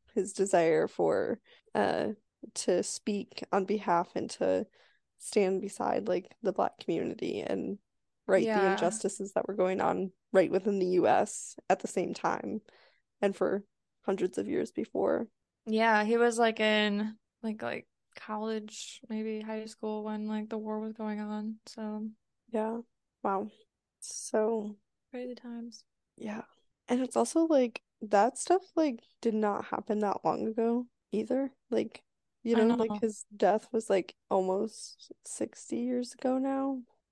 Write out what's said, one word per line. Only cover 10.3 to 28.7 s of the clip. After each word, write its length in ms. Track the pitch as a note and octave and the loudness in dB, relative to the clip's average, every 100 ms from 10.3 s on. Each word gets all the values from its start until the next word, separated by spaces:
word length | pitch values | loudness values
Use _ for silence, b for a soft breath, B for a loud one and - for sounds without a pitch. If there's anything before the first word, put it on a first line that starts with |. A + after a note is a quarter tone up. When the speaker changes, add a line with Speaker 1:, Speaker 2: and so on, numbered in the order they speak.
Speaker 1:
right 180 | F#3+ E3+ | 4 4
within 280 | F#3+ G3 G3 | 2 0 0
the 80 | F3+ | 2
U 200 | F3+ - | 4 6
S 500 | G3 G#3 - - - - | 4 2 -4 -12 -12 -2
at 120 | F#3+ | 0
the 80 | - | 0
same 260 | G3 G3 | -4 -4
time 480 | - - - G#3 G#3+ - b b b b - | -2 -2 -2 -6 -8 -10 b b b b -2
and 160 | G3+ G3 | -2 0
for 280 | F#3 G3+ G3+ _ _ _ - | 0 0 -4 _ _ _ -4
hundreds 320 | F#3+ F#3 - | -2 -2 -2
of 100 | G#3 | -2
years 240 | F#3 A3+ | -2 -2
before. 560 | - A3 - - - A#3 _ _ _ - | -4 -6 0 0 0 -2 _ _ _ -4
Speaker 2:
Yeah, 380 | A3 A3+ G#3+ | 0 4 4
he 120 | G#3+ A#3 | 4 4
was, 220 | A#3+ A#3 | 2 4
like, 220 | A3+ A3 | 2 4
in, 580 | G#3+ G#3+ G#3 G3+ G#3+ A3 _ _ | 2 4 2 0 -2 -6 _ _
like, 200 | A3 G#3+ | -8 -6
like, 240 | A3+ - - _ _ - | -6 -6 -10 _ _ -18
college, 840 | - G#3+ A3 A3 G#3+ - - - - | -10 -6 -4 -6 -8 -14 -14 -16 -8
maybe 320 | G#3+ A3 G#3+ | -6 -4 -6
high 240 | A3 A3 A3 | -6 -8 -10
school 360 | - G#3+ G#3+ | -8 -6 -4
when, 260 | G#3+ G#3+ G#3+ | -4 -6 -4
like, 200 | G#3+ G#3+ | -4 -4
the 80 | A3 | -6
war 240 | G#3+ G#3+ | -4 -6
was 140 | A3 | -6
going 260 | A3 G#3+ G#3 | -6 -6 -4
on, 360 | G#3 G#3+ G#3+ A3 - | -6 -6 -6 -8 -14
so. 420 | - G#3+ G#3+ A3 A3 _ _ _ | -10 -8 -6 -8 -12 _ _ _
Speaker 1:
Yeah. 300 | A3 A3 A#3 A#3+ _ _ _ | -2 -2 -4 -10 _ _ _
Wow. 280 | G#3 G3 G#3+ _ _ _ _ _ | -2 -2 -4 _ _ _ _ _
So 760 | - - - A3 G#3+ A3+ G#3+ G#3 _ _ _ | -14 -12 -2 0 2 0 -4 -10 _ _ _
Speaker 2:
Crazy 240 | B3 B3 A#3+ | -10 -10 -12
times. 480 | A#3+ A#3 A#3 A3+ _ _ _ - | -12 -12 -12 -16 _ _ _ -12
Speaker 1:
Yeah. 260 | G#3+ G#3+ - _ _ _ - | -10 -10 -12 _ _ _ -2
And 120 | B3 | 0
it's 160 | B3+ A#3 | 0 0
also, 300 | A#3 E4 E4 | 2 4 6
like, 360 | C#4+ A#3+ - _ - | 6 4 -2 _ -12
that 340 | G#3+ G3+ A#3 - | 2 4 4 2
stuff, 260 | - F#4 - | 2 2 2